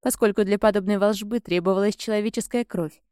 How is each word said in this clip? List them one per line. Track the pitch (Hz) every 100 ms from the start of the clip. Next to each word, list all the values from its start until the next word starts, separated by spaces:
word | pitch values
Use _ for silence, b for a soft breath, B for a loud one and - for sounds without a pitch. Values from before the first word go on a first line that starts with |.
поскольку | 247 247 220 202
для | 202 202
подобной | 220 208 190 202
волжбы | 202 208 208 233
требовалась | - 175 175 190 202 208
человеческая | - 214 208 233 - 240
кровь | 240 180 160 - _